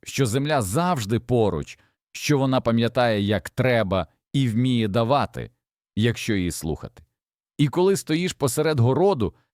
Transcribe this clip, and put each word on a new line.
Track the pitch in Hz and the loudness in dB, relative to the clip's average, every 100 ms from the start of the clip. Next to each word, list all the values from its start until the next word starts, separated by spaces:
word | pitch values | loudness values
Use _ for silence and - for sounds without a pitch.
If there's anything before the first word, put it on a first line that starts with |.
що | - - 127 | -10 -4 -2
земля | 127 147 147 | 0 0 -2
завжди | 95 127 180 139 101 110 | 0 -2 0 -2 -2 -4
поруч, | - 120 104 80 67 - _ _ _ | 0 2 2 0 -6 -14 _ _ _
що | - - 143 | -8 -2 0
вона | 135 131 | 2 0
пам'ятає, | 117 113 117 127 120 107 | 2 0 0 2 2 2
як | 101 107 - | 0 0 -2
треба, | - 131 117 98 95 82 _ _ | -2 2 2 2 -2 -4 _ _
і | 139 127 | -2 0
вміє | 110 127 120 107 | 2 2 2 0
давати, | 117 113 139 107 - 53 _ _ _ _ - | 0 2 0 -2 -6 -12 _ _ _ _ 0
якщо | 117 - - | 0 0 -2
її | 101 87 | -2 -2
слухати. | - 80 73 - - - _ _ _ _ - | -4 -6 -6 -10 -18 -20 _ _ _ _ -2
І | 143 | 0
коли | 160 185 196 | 2 0 0
стоїш | - 156 180 | -2 -2 -2
посеред | - 139 151 156 151 | -2 -2 0 0 2
городу, | 117 135 196 151 92 - _ | 2 2 2 2 -2 -6 _